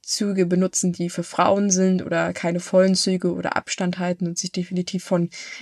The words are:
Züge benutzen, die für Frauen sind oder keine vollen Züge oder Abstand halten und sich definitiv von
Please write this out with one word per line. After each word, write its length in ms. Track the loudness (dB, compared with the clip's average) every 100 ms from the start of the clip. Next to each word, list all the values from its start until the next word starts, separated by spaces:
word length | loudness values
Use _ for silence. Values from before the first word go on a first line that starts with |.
Züge 460 | -8 -4 0 2 2
benutzen, 460 | 2 2 0 -2
die 180 | 0 -4
für 140 | -4
Frauen 460 | -4 2 4 4 4
sind 360 | 4 4 2 0
oder 260 | 0 0
keine 280 | -2 -2 -2
vollen 340 | 2 4 6
Züge 380 | 4 2 0 0
oder 220 | -2 -2 -2
Abstand 420 | -2 -2 -2 -2
halten 300 | -2 -2 -4
und 100 | -4
sich 140 | -6
definitiv 500 | -6 -4 -4 -4 -6
von 260 | -2 0 0 -4 -16 -16